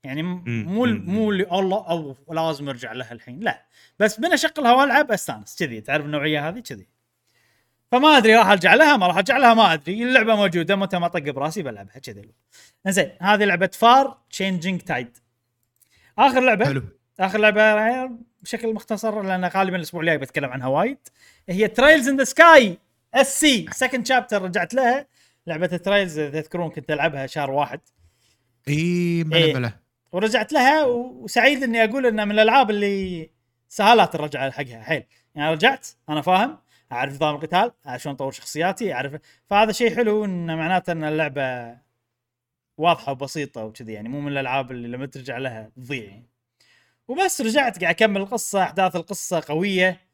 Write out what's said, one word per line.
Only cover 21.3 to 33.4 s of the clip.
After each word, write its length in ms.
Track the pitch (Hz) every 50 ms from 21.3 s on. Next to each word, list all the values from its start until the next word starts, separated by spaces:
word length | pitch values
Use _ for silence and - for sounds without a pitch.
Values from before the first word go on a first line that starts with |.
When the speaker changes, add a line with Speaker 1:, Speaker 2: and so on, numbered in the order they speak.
| _ _ _ -
Speaker 1:
هي 180 | 175 185 220 214
Trails 380 | 220 - 254 294 320 311 240
in 200 | 262 277 269 262
the 40 | -
Sky 320 | - - 330 339 330 294 247 202 170 - _ _ _ _ _ _ -
اس 260 | 247 269 269 - -
سي، 260 | 311 302 262 214 160
second 360 | - - - 262 254 269 254 220 240
chapter 220 | 262 247 240 - 214
رجعت 400 | 202 185 185 175 202 175 - -
لها. 340 | 262 262 233 247 277 277 _ _ _ _ _ _ _ _ -
لعبة 200 | 165 156 - 175
Trails 480 | 175 170 175 196 202 202 196 180 156
تذكرون 540 | 151 151 143 139 160 147 - - 175 175 156
كنت 220 | - 160 131 -
ألعبها 360 | 151 143 147 165 147 139 135 135
شهر 240 | - 156 143 135
واحد. 280 | 135 143 147 135 127 156 _ _ _ _ _ _ _ _ _ _ _ _ _ _ _ _ _ -
Speaker 2:
إي، 560 | 147 151 160 175 175 175 175 175 170 170 165
بلا، 140 | 156 160 170
Speaker 1:
إيه. 160 | 165 156 147
Speaker 2:
بلا. 180 | 131 123 117 107 _ _ _ _ _ _ _
Speaker 1:
ورجعت 420 | - 180 202 220 220 240 220 220 294
لها 300 | 302 247 262 302 311 302
و-، 380 | 262 240 240 247 254 254 - 233
وسعيد 400 | 202 - 240 220 262 294 262 269
إني 200 | 247 226 226 226
أقول 220 | 214 220 277 262
إنه 200 | 240 214 214 208
من 60 | 202
الألعاب 380 | 208 214 220 220 226 277 262 202
اللي 600 | 214 208 202 202 202 196 190 185 180 165 160 - _ _